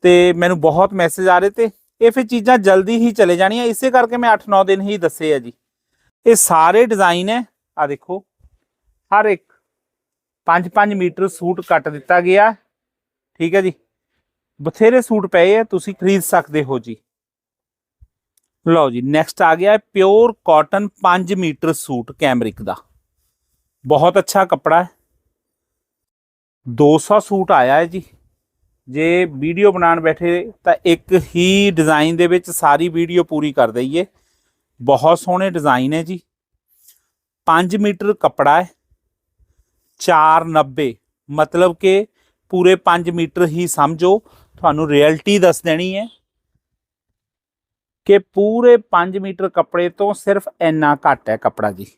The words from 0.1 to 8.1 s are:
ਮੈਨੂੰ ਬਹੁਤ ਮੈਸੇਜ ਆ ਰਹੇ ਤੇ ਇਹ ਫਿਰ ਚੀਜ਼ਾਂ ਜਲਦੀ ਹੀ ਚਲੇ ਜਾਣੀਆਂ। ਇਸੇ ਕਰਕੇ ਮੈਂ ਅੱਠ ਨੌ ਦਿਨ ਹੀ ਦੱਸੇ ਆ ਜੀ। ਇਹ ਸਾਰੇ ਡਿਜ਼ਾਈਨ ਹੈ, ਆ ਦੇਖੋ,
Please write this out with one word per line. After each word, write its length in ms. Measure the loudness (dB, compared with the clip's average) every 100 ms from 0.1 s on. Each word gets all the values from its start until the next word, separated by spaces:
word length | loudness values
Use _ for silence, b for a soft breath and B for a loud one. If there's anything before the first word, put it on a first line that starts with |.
| 4 4
ਮੈਨੂੰ 260 | 2 -2 0
ਬਹੁਤ 320 | 0 2 0
ਮੈਸੇਜ 340 | 0 -4 -2 0
ਆ 100 | 2
ਰਹੇ 100 | 0
ਤੇ 200 | -2 -4 -6 _ _
ਇਹ 100 | 0
ਫਿਰ 140 | 0 -4
ਚੀਜ਼ਾਂ 300 | -4 2 2
ਜਲਦੀ 380 | 4 2 2 0
ਹੀ 140 | 0
ਚਲੇ 240 | 2 2 2
ਜਾਣੀਆਂ। 280 | 0 0 -4
ਇਸੇ 260 | -2 0
ਕਰਕੇ 260 | 0 0 -2
ਮੈਂ 160 | 0
ਅੱਠ 80 | 0 2
ਨੌ 140 | 0
ਦਿਨ 180 | 2 0
ਹੀ 160 | -2 -4
ਦੱਸੇ 360 | -4 -4 -2
ਆ 40 | -2
ਜੀ। 120 | -4 -20 _ _ _ _ _ _ 2
ਇਹ 100 | 2
ਸਾਰੇ 500 | 2 2 4 4 2
ਡਿਜ਼ਾਈਨ 440 | 2 0 0 -2
ਹੈ, 140 | -6 -8 _ _ -8
ਆ 80 | -6
ਦੇਖੋ, 320 | -6 _